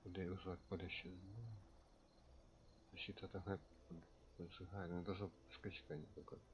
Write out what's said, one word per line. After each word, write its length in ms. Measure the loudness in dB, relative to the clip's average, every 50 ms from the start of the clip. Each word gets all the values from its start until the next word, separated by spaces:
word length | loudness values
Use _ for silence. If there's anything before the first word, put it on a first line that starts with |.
| -2
Поля, 280 | 0 4 4 6 6
уже 260 | 4 4 4 2 2 2 2 2
поля 180 | 2 2 4 2
исчезла. 320 | 2 0 0 -2 -4 -4 -4 -4 -2 -2 -2 -2 -2 -4 -6 -10 -12 -14 -14 -16 -18 -18 -18 -18 -18 -18 -16 -14 -14 -14 -14 -14 -16 -16 -16 -16 -16 -16 -14 -10
Защита 360 | -4 -2 0 0 0 -2 -2 0
от 160 | 2 2 6
Г 140 | 8 6 6 6 -4 -14 -14 -8 -6 -6 -6 -6 -8 -14 -16 -16 -14 -6 -4
поджигает, 520 | -4 -4 -2 -4 -4 -2 0 2 4 4
но 140 | 4 4 6
даже 260 | 6 6 4 4 2 0 -4 -14 -12 -10
скачка 420 | -2 -2 -2 -2 -2 -2 0 0
не 120 | 0 0 -4
только. 320 | -6 -8 -6 -6 -6 -8 -8 -12